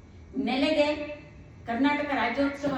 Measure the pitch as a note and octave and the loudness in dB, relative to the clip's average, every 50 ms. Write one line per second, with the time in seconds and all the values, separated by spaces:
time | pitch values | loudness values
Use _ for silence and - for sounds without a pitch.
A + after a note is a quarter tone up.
0 | - - - - - - - C4+ - - C4 C4+ D4 D#4 D#4 D4 D4 D4+ D4+ D4 | -20 -20 -20 -20 -16 -10 -4 -2 -2 0 2 2 2 4 4 4 4 4 2 -2
1 | - - - - - - - - - - - - - - A#3 A#3 C#4 C#4+ D4 D4 | -4 -8 -10 -12 -14 -18 -18 -20 -20 -20 -20 -14 -8 -4 0 2 4 4 4 2
2 | C#4+ C#4+ C4+ A#3 A3 A#3 A#3 C#4 C#4 C#4+ - - C#4+ C#4 C4 | 0 0 0 0 0 0 2 2 0 0 0 -2 -2 -2 -2